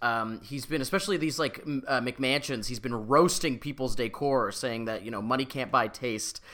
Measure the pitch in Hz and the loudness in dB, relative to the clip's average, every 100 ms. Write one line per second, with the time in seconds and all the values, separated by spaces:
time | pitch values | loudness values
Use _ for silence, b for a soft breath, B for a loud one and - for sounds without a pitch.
0 | 120 113 110 110 - 139 - 156 - 196 | 0 0 -2 -6 -8 -8 -2 -2 0 0
1 | 196 175 156 151 147 - 151 139 139 127 | 0 0 0 0 -2 -2 -4 -4 0 0
2 | 123 123 131 139 143 123 107 117 127 117 | 0 0 2 2 0 -4 -2 -4 -4 -4
3 | 107 147 175 - 160 123 147 131 131 - | 2 6 6 4 0 -2 -4 -2 0 2
4 | 113 - 143 131 101 - 127 113 110 107 | 0 0 2 4 2 -2 -4 -2 -4 -4
5 | 107 104 110 131 131 139 123 131 110 - | -4 -4 0 2 0 -2 2 2 2 0
6 | 123 107 - - B | -2 -2 -4 -8 B